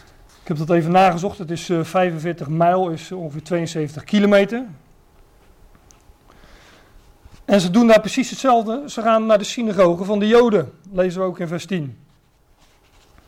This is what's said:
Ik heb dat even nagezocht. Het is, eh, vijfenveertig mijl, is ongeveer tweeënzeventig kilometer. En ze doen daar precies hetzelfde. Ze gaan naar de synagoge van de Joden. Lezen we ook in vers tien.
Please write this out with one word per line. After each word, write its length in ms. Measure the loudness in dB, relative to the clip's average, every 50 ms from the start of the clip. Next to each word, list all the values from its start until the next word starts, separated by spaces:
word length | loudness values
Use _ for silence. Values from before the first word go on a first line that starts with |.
| -20 -20 _ _ -20 -20 _ _ _
Ik 60 | -8
heb 80 | -6
dat 140 | -6 -2 0
even 200 | 0 0 2 2
nagezocht. 480 | 4 4 4 4 2 0 -4 -6 -8 -8
Het 120 | -10 -10
is, 180 | -10 -10 -4 -4
eh, 140 | -2 -2 -2
vijfenveertig 640 | -2 0 0 0 0 -2 -4 -6 -6 -6 -6 -8 -6
mijl, 400 | -2 0 2 2 2 2 0 -2
is 240 | -4 -8 -10 -12 -12
ongeveer 300 | -12 -10 -10 -12 -12 -8
tweeënzeventig 640 | -4 -4 -4 -4 -4 -4 -6 -6 -6 -8 -12 -6
kilometer. 600 | -2 2 2 4 6 6 4 4 2 -2 -6 -8 -10 -14 -20 _ _ _ _ _ _ _ _ _ _ _ _ _ _ _ _ -20 _ -20 _ _ _ -20 _ _ -20 _ _ _ _ _ _ -20 -20 -20 -20 -20 -20 -20 _ _ _ _ -20 _ _ _ _ _ -20 -20 -16 -2
En 160 | 0 2 2
ze 100 | 2 2
doen 160 | 2 4 6
daar 140 | 6 6 6
precies 300 | 4 2 -2 -4 -4 -4
hetzelfde. 520 | -6 -4 0 2 2 2 2 -2 -6 -8 -8
Ze 160 | -10 -10 -4 0
gaan 240 | 0 0 2 2
naar 120 | 2 2 2
de 60 | 2
synagoge 600 | -2 -6 -4 -4 -2 2 4 4 4 4 0 -2
van 140 | -2 -2 0
de 80 | 2
Joden. 460 | 4 4 6 6 4 4 2 0 -2 -8 _ _ -8 -4
Lezen 280 | -2 -2 -2 -2 -4
we 60 | -4
ook 120 | -4 -4 -6
in 100 | -8 -6
vers 180 | -6 -8 -6
tien. 320 | -6 -6 -6 -6 -8 -10 -16 _ _ _ _ _ _ _ _ _ _ _ _ _ _ _ _ _ _ _ _ _ _ _ _ _